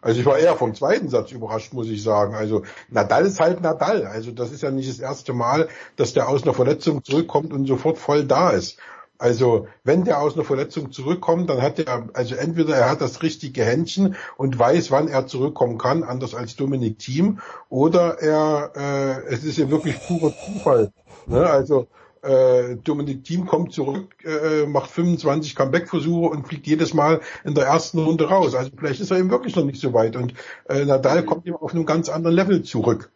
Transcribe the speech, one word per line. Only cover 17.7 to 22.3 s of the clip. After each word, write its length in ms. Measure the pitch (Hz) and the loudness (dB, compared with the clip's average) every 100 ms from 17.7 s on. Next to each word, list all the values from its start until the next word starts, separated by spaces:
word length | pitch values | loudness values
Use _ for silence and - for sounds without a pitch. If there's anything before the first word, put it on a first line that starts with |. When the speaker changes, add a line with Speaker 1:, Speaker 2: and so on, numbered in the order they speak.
| 131 151 180 170 - | 0 4 4 2 0
Speaker 1:
er, 540 | 156 156 156 151 147 143 | 0 2 2 0 -4 -6
äh, 580 | 143 139 139 131 - | -4 -2 -2 -4 -6
es 120 | 123 151 | -6 -6
ist 120 | 135 | -2
ja 120 | 135 | 0
wirklich 240 | 156 160 - - | 0 -2 -6 -4
purer 280 | 170 160 - - | -2 -2 -4 -12
Zufall. 460 | 202 - 127 104 _ _ - - | -4 2 2 2 _ _ -20 -2
Ne? 180 | 123 170 | 2 4
Also 420 | 143 - 143 120 _ - _ | 2 2 0 0 _ -20 _
äh, 520 | 143 | 0